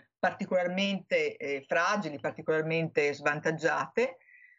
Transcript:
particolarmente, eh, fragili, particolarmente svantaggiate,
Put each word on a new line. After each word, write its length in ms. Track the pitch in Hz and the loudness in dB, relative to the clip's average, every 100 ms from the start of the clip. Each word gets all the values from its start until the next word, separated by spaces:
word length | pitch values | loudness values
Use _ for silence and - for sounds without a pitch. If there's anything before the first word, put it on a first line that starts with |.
| - _ | -20 _
particolarmente, 1160 | 180 - 202 185 180 180 196 190 165 175 151 - | -2 0 -2 0 0 0 0 -2 0 0 0 -2
eh, 260 | 139 139 131 | -6 -6 -2
fragili, 540 | 170 180 208 160 185 | 0 2 0 -2 -4
particolarmente 960 | 156 - 160 156 156 165 160 160 147 | -6 -4 0 0 0 0 0 2 0
svantaggiate, 1040 | 139 147 151 165 160 156 151 - - - - - - - | 0 -2 0 -2 0 0 0 -2 0 0 -2 -20 -20 -20